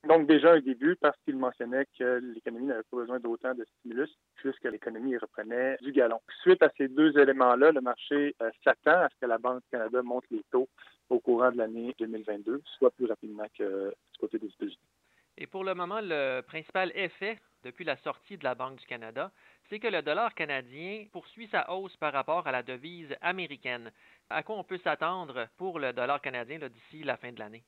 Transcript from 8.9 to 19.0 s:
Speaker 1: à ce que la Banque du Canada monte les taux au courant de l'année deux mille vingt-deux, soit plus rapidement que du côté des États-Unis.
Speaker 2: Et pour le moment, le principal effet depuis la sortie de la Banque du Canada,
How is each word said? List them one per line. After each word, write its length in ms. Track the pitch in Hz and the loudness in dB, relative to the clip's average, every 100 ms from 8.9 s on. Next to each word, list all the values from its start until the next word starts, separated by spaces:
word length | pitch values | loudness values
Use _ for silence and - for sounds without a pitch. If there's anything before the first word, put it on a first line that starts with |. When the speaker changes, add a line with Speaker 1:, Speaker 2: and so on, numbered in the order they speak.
| 175 | 4
Speaker 1:
à 80 | 156 | 4
ce 60 | _ | _
que 60 | 123 | -2
la 120 | 113 | 0
Banque 240 | 123 127 | 0 -4
du 60 | _ | _
Canada 320 | 123 113 123 | -6 -2 -2
monte 220 | 123 123 - | 0 -4 -4
les 100 | 110 - | -8 0
taux 180 | 131 131 _ - _ _ | 0 0 _ -20 _ _
au 120 | 123 | 0
courant 320 | - 117 127 | 2 4 4
de 60 | 120 | 2
l'année 360 | 110 113 120 127 | -4 -4 -8 -6
deux 60 | 113 | -6
mille 180 | 113 | -6
vingt-deux, 380 | 107 104 104 135 - - | -6 -6 -4 -6 -8 2
soit 120 | 123 | 2
plus 140 | _ | _
rapidement 420 | 120 107 110 104 107 _ | -4 -4 -8 -10 -12 _
que 340 | 104 98 98 | -6 -4 -6
du 280 | - _ - | -10 _ -10
côté 220 | 110 110 | -8 -6
des 80 | 107 | -10
États-Unis. 300 | _ 104 - _ _ _ _ _ - | _ -12 -12 _ _ _ _ _ -20
Speaker 2:
Et 80 | - | -14
pour 160 | 190 | -8
le 120 | 190 | -6
moment, 260 | 180 175 214 | -6 -4 -6
le 380 | 208 151 135 127 | -4 -2 -2 -4
principal 500 | - 160 156 185 185 - | -8 -14 -6 -4 -2 -4
effet 420 | 185 - 196 220 _ _ | -6 -6 -8 -8 _ _
depuis 220 | 127 - | -18 -10
la 120 | 160 135 | -6 -4
sortie 380 | - - _ 196 | -6 -10 _ -6
de 80 | |
la 120 | 139 120 | -4 -4
Banque 240 | 127 131 | -6 -10
du 60 | - | -14
Canada, 440 | 123 | -12